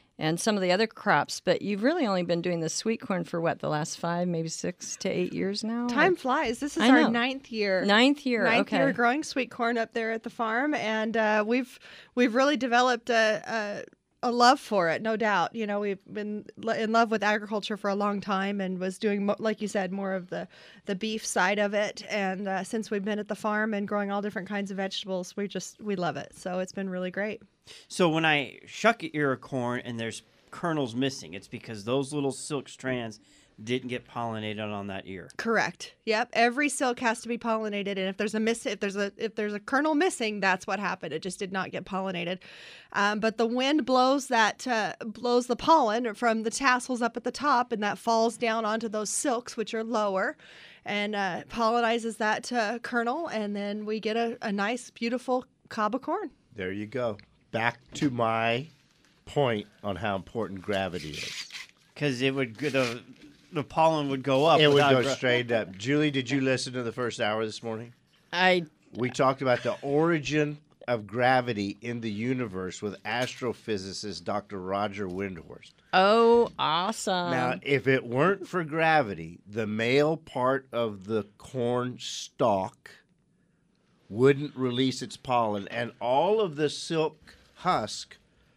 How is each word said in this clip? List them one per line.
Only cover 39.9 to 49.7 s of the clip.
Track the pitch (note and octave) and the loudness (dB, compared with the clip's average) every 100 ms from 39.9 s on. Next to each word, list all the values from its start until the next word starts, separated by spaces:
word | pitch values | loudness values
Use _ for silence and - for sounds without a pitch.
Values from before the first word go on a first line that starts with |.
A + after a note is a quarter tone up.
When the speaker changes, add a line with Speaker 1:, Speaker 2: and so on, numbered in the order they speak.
Speaker 2:
missing, | D4 F#4 - A3 G#3 | 2 2 0 -4 0
that's | F#3+ F#3 - | 0 0 0
what | G3 | -2
happened. | F#3 F#3 E3+ | -2 -4 -6
It | E3 | -6
just | F#3+ - | -6 -8
did | F#3 | -6
not | F#3+ - | -4 -6
get | F3 - | -8 -6
pollinated. | F#3+ F#3+ F3 E3+ F#3 - - - - - | -4 -4 -4 -6 -8 -12 -20 -20 -20 -6
Um, | - G3+ G#3+ | 0 0 2
but | A3 A3 | 0 0
the | A3+ | 0
wind | B3 C4+ D4+ A#3+ | 2 2 2 4
blows | B3+ B3+ C#4 - | 4 6 4 2
that, | A3+ G#3 - B3+ | 4 4 2 -2
uh, | A3+ F#3 - A3+ | -2 -2 -6 -12
blows | - A#3+ B3 B3 | -6 2 2 2
the | A#3 | 0
pollen | - D#4+ A3+ A#3 A#3 | 6 6 6 2 -2
from | G3+ A#3+ A3+ | 0 2 2
the | A3 | -2
tassels | - C4 B3+ - A#3+ | 0 2 2 0 -2
up | A#3 A#3+ | -2 -2
at | |
the | - | -6
top, | - C#4+ B3 B3 | -2 2 2 2
and | G#3+ | -2
that | G#3 - | -2 -2
falls | A#3 A3+ A3+ A3 | 2 4 2 2
down | A#3 A3+ G#3+ | -2 0 0
onto | A3 A3+ | -2 -2
those | G#3+ G#3 | -4 -2
silks, | - D4 A#3+ - A3+ | -2 0 0 -2 -6
which | G#3+ | -4